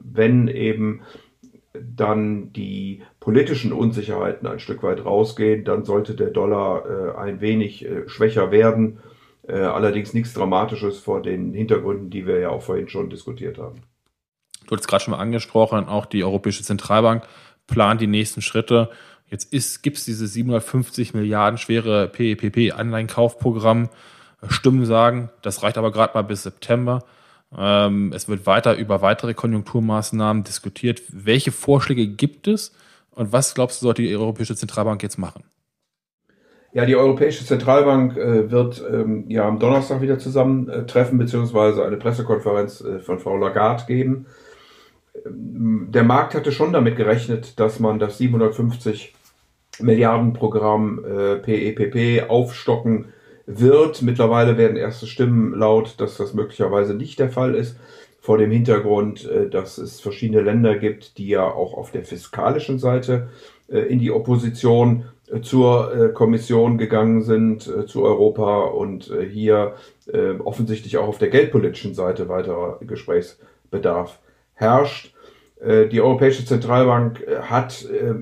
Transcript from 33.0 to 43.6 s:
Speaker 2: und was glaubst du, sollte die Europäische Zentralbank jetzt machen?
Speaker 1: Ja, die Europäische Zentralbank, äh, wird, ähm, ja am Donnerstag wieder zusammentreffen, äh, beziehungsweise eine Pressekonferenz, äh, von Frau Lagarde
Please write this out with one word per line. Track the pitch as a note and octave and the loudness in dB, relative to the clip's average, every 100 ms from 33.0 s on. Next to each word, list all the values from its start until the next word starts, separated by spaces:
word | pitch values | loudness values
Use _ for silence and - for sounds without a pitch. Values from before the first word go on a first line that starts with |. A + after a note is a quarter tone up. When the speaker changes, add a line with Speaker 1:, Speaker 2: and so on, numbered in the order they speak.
| _ | _
Speaker 2:
und | - A2 | -8 -2
was | A#2+ C3+ - | 0 0 -2
glaubst | B2 - | -4 0
du, | B2 | -2
sollte | A#2 | 0
die | A2+ G#2 | -2 -2
Europäische | A2+ A2 A2 A2 | -4 -4 -6 -6
Zentralbank | G2+ - G#2+ G#2 | -6 -4 -2 -2
jetzt | G#2 - | -6 -8
machen? | F2 - - _ _ _ _ _ _ _ _ _ _ _ _ | -10 -12 -20 _ _ _ _ _ _ _ _ _ _ _ _
Speaker 1:
Ja, | B2 B2 | -2 2
die | B2+ | 4
Europäische | C3+ C3 D3 - | 4 4 2 0
Zentralbank, | - B2 B2 C#3 C#3+ C3+ B2+ B2 | -2 0 4 4 6 4 2 0
äh, | A#2+ A2+ G#2+ | 2 2 2
wird, | A#2+ A#2+ - - | 2 0 -4 -6
ähm, | A#2 A2 G#2+ G2+ | -2 -2 -4 -2
ja | A2+ G#2 | 0 0
am | A2 | 2
Donnerstag | A#2+ C#3 C3+ C3+ | 2 2 0 -2
wieder | C3+ C3 | 0 -2
zusammentreffen, | C3 C3+ C3 C3 B2+ C#3 A#2+ B2 B2 B2+ | 0 2 2 2 -2 -6 0 2 4 2
äh, | |
beziehungsweise | A#2 A#2+ A#2 A2+ G#2+ G#2 | 2 0 0 4 4 4
eine | G2+ G#2 | -2 -2
Pressekonferenz, | A#2+ A#2+ A#2 G#2+ G#2+ G#2 G2+ - | -2 -4 -2 -2 0 0 -2 -6
äh, | - F#2 | -10 -8
von | - F2+ | -6 -6
Frau | F#2 F#2+ | -2 -2
Lagarde | F#2+ G2+ | 0 2